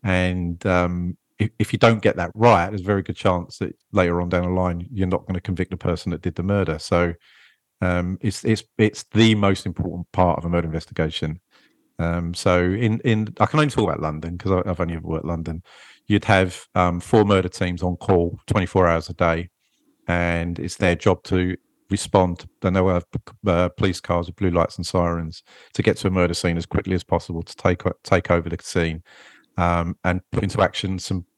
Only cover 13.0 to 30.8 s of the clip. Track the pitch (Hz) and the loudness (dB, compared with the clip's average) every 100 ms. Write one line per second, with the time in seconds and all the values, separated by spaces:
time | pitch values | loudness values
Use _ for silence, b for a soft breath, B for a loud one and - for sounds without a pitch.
13 | 131 110 107 - - 151 151 120 101 76 | 0 0 -2 0 0 2 0 2 0 0
14 | 78 76 82 87 95 92 90 90 85 82 | -4 -6 -8 -6 0 0 0 -4 -4 -6
15 | 78 80 76 85 82 80 B B B B | -6 -6 -4 -6 -6 -10 B B B B
16 | _ 101 - 101 92 - - - 90 87 | _ 0 4 4 4 -2 -6 0 2 0
17 | - 113 104 98 90 - 90 87 92 87 | 2 4 6 4 2 -2 -4 -2 -4 -4
18 | - 92 85 - - 110 90 98 90 82 | 2 2 2 -4 -2 -2 0 2 4 2
19 | - 90 87 82 87 _ _ _ _ _ | -2 0 0 0 -4 _ _ _ _ _
20 | - 87 87 85 87 87 90 - 95 85 | -4 -2 0 -2 -4 -6 -8 0 0 2
21 | - 92 - 92 90 90 _ _ _ 98 | 2 0 0 0 0 -4 _ _ _ -6
22 | - 101 90 87 - _ 95 92 92 87 | 2 4 4 0 -12 _ 0 2 2 0
23 | 87 - - - 101 87 90 - 98 90 | -2 -12 -12 -8 -2 0 0 0 -2 -2
24 | - 87 85 - 95 87 82 - 87 92 | -2 -2 -2 -4 0 0 0 -4 -4 0
25 | 87 85 80 82 _ B B - - 95 | 0 -2 -6 -12 _ B B -2 0 0
26 | 98 92 87 87 90 85 85 - - 92 | 0 2 0 0 -2 -2 -2 -4 -2 -4
27 | - 87 - 82 85 - 92 90 - - | 0 -4 -2 -10 -10 -2 0 0 -2 -6
28 | - 95 - 87 85 85 - 95 82 80 | 0 0 2 0 0 -8 -6 -2 -2 -4
29 | - B B B B - 87 87 82 85 | -12 B B B B -2 0 0 -2 -4
30 | 90 90 - - 104 104 95 - | -2 -2 -2 -4 -2 0 0 0